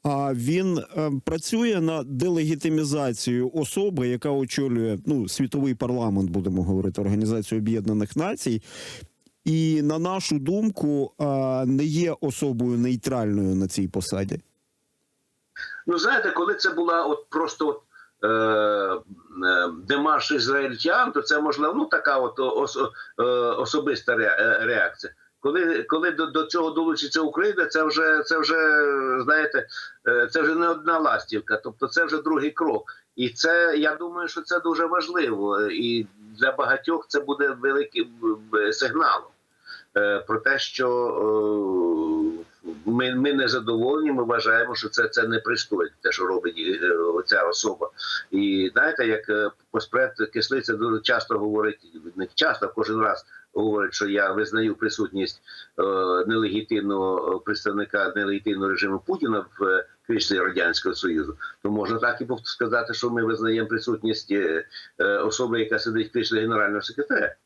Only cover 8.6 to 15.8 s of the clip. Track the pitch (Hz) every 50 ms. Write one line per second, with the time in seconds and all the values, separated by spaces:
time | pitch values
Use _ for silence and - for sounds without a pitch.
8.6 | - - - - - - - - - - _ _ _ _ _ _ _ 156 156 160
9.6 | 160 160 156 151 147 147 156 160 165 180 190 190 - - 151 147 135 151 185 208
10.6 | 220 220 190 - - 147 147 143 139 131 _ - 151 143 135 135 131 131 131 131
11.6 | 131 127 135 135 147 160 147 165 175 165 151 - - 143 123 - 151 143 127 113
12.6 | 123 123 120 117 120 127 127 110 - - 131 120 110 104 101 104 98 95 95 95
13.6 | 98 95 - - 95 87 - 98 92 - - 95 98 98 - - - _ _ _
14.6 | _ _ _ _ _ _ _ _ _ _ _ _ _ _ _ _ _ _ _ -
15.6 | - - - -